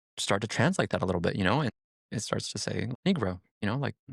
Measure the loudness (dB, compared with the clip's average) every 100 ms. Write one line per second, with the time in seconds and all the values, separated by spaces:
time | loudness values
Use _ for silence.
0 | _ -10 0 0 0 2 2 2 0 0
1 | 2 2 0 2 2 4 2 -4 _ _
2 | _ -8 -2 -2 -4 -6 -6 -4 -4 -4
3 | 0 0 0 -4 _ _ -2 -2 -2 -6
4 | _